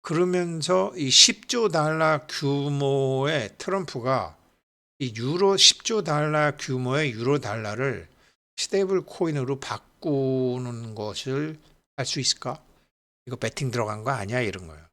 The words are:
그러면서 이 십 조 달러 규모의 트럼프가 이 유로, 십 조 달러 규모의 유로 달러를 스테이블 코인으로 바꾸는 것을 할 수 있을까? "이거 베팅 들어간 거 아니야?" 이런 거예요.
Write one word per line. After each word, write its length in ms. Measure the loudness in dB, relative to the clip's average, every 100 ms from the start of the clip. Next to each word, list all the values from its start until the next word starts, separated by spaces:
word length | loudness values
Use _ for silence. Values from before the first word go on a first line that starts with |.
그러면서 880 | -2 2 2 2 0 -4 0 2 2 -2
이 120 | 4
십 380 | 8 8 6 -4
조 200 | 0 2
달러 580 | 2 2 4 4 2 -2
규모의 1200 | -4 -2 0 0 0 2 2 2 2 0 0 -4 -8
트럼프가 760 | -4 -4 -4 -6 -2 0 -2 -10 _ _ _ _ _ _
이 140 | -8 -4
유로, 400 | -4 2 2 6
십 280 | 6 6
조 180 | -2 -2
달러 540 | 0 0 2 2 0 0
규모의 540 | -6 -4 0 0 -2
유로 260 | -2 0 0
달러를 680 | 0 -6 -6 -4 -4 -4 -10 _ _ _ _ -10
스테이블 460 | -2 0 2 0
코인으로 580 | -2 -4 -2 0 -2 -4
바꾸는 1300 | -4 -8 _ _ -2 0 2 2 0 -2 -6 -10 -10
것을 640 | -8 -6 -6 -6 -4 -4 -8 _ _ _ -8
할 100 | -6
수 120 | -2
있을까? 420 | -2 -2 -6 -10 _ _ _ _ _ _ -14
"이거 100 | -6
베팅 340 | -6 -4 -4
들어간 340 | -2 -4 -4
거 60 | -4
아니야?" 300 | -4 -2 -2
이런 260 | -2 -6 -14
거예요. 160 | -18 -20